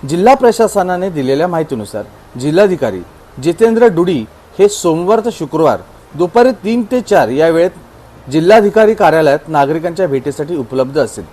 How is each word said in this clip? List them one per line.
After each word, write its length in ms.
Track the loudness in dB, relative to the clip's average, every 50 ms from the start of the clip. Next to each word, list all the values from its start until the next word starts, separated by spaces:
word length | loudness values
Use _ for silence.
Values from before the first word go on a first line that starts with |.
| -6
जिल्हा 280 | -6 -4 0 4 4 4
प्रशासनाने 760 | 4 4 0 2 2 0 0 0 -2 -2 -2 -4 -4 -4 -6
दिलेल्या 360 | -4 -4 -2 -2 0 0 0 -2
माहितीनुसार 540 | -2 -4 -4 -4 -6 -8 -8 -10 -10 -12 -12 -12 -18 -20 -20 -18 -14 -6
जिल्हाधिकारी 600 | -6 -2 2 2 2 2 2 -2 -4 -4 -4 -8 -12 -16 -20 -20 -20 -20 -18 -6 -4
जितेंद्र 440 | -4 0 2 2 2 4 4 2
डुडी 380 | 2 4 2 0 0 0 -2 -4 -8 -14 -20 _ -20 -2 2
हे 100 | 2 2
सोमवार 520 | 2 0 -2 -2 -2 -2 0 0 0 0
ते 100 | 0 -4 -6
शुक्रवार 460 | -6 -10 -8 -2 0 2 2 0 0 -6 -16 -20 -20 -20 -20 -6
दुपारी 360 | -4 -4 0 2 2 2 2
तीन 320 | 2 -2 -4 -4 -2 -2 -2
ते 180 | -2 -4 -4
चार 280 | -2 0 2 2 2 0
या 200 | 0 0 0 2
वेळेत 220 | 2 2 0 0 -2 -8 -20 -20 -20 -20 -20 -20 -20 -20 -14 -4
जिल्हाधिकारी 640 | -2 0 4 6 6 6 4 4 2 2 2 2 2
कार्यालयात 440 | 2 2 2 4 4 2 2 2 0 -2 -4
नागरिकांच्या 580 | 0 0 0 0 0 -4 -4 -6 -4 -2 -2
भेटीसाठी 500 | -2 -2 -4 -4 -6 -8 -6 -8 -6 -6
उपलब्ध 440 | -8 -8 -6 -2 -4 -4 -2 0 -2
असतील. 240 | -2 -2 -4 -12 -16 -16